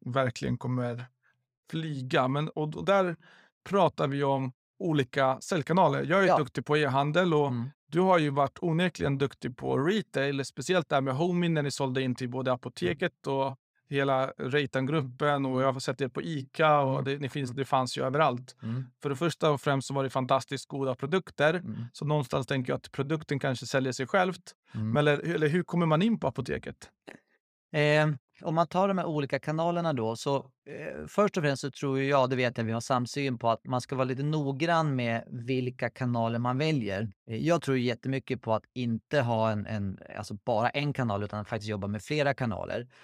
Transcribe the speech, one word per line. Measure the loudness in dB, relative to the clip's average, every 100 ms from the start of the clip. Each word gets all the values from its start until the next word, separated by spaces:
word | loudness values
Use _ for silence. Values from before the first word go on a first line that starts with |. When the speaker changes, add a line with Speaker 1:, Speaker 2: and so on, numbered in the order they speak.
| -4
Speaker 1:
verkligen | 0 0 -2 -4 -4
kommer | -2 -4 -4 -6 -12 _ _ _ _ _ -10
flyga. | -8 -6 -6 0 2 2
Men, | 0 -2
och, | -4 -4 -4
och | 2
där | 2 2 -2 -12 -20 _ _ -2
pratar | 4 4 2 -2
vi | 0
om | 0 0 -2 -8 _ -6
olika | 0 0 0 2 2 0
säljkanaler. | -2 -2 2 4 4 4
Jag | 2 4
är | 6
Speaker 2:
Ja. | 4
Speaker 1:
duktig | 2 -4 0
på | 2
e-handel | 2 2 2 2 4
och | 4 2
Speaker 2:
Mm. | 0 -6 -10 -4
Speaker 1:
du | 2
har | 4 6
ju | 4
varit | 2 0 0
onekligen | 0 2 0 0 0 0
duktig | -2 -4 -10 -6
på | -2 0
retail, | 2 0 0 -2 -2 -2 -6
speciellt | -6 0 0 2
där | 0
med | 0 0
Homey | 2 2 2
när | 2
ni | 0
sålde | -2 -2 0
in | -2 -2
till | -4
både | -2 0
apoteket | 0 -4 -4 -4 -2 -4 _ -4
Speaker 2:
Mm. | -2
Speaker 1:
och | -2 -4 _ _ -4
hela | 0 2 2 0 -4
Reitan-gruppen, | -2 0 0 -2 0 0 -2 -2 0 2 0
och | 2
jag | 2
har | 0
sett | -4 -4
er | -4
på | -4
Ica | -6 -6 -6 2 4 6
och | 4
Speaker 2:
Mm. | 0
Speaker 1:
det, | -2 -4
det | -4
finns, | -4 -6
Speaker 2:
Mm. | -4
Speaker 1:
det | 0
fanns | 0 0 -2
ju |
överallt. | 0 2 2 0 -8 -12
Speaker 2:
Mm. | -8 -6 -8 _
Speaker 1:
För | -6
det | -2
första | -2 0 0
och | 2
främst | 0 -2 -2
så |
var | -4
det | -2
fantastiskt | -2 2 0 0 -10 -8
goda | -4 -4 -4
produkter, | -2 -2 -2 0 2
Speaker 2:
Mm. | 2 -6 -10 -10
Speaker 1:
så | -6 -2
någonstans | -2 0 -2 -2
tänker | -2 -2
jag | -4
att | -6
produkten | -6 -2 -2 -2 -2
kanske | -2 -4 -2
säljer | 0 0
sig | -2 0
självt. | 2 2 -2 -12 -20 _
Speaker 2:
Mm. | -6 -2
Speaker 1:
Men | 2
eller, | 4 2 0 0
eller | 2
hur | 2
kommer | 0 2 2
man | 4
in | 2 0
på | -2
apoteket? | -4 -4 -6 -6 -14 -20 _ -20 -20 _ _ _ _ _
Speaker 2:
Eh, | 0 4 4 4 0 _ _
om | -4 0
man | 0
tar | 2 0
de | 0
här | -2
olika | -2 -2 -4
kanalerna | -2 -2 0 0 0
då, | 0 -2 -2
så, | -2 -2 -4 _ -18
eh, | -14 -12 -10 -6
först | 0 2 2
och |
främst | 0 0
så | -4
tror | -4 -2 0
jag, | 2 4 4
det | 2
vet | 0 0
jag, | -2
vi |
har | -2
samsyn | 0 0 0 -2 -2 0
på | 0
att | 0 0
man | -4
ska | -2 -2
vara | 0
lite | 0
noggrann | 0 0 0 0 2 4 2 2
med | 0 -2 -4
vilka | -8 -2 -2 -2 -2 -4
kanaler | -2 0 2 0 0
man | 0 0
väljer. | 2 0 0 -2 -4 -8 -10
Eh, | -2
jag | 2 2
tror | 2 0
jättemycket | 2 -2 -2 -4 -2 -4
på | 0
att | -2 -2
inte | -6 -4 -4 0 0
ha | 2 2 2
en, | 0 -4
en, | -4 -4 -6 -12 -12
alltså | -10 -8 -2
bara | 0 2
en | 0 -2
kanal, | 0 -2 -2
utan | -4 -6
att | -6
faktiskt | -6 -4
jobba | -4 -4
med | -6
flera | -4 0 0
kanaler. | 0 -2 -2 -4 -6 -8 -18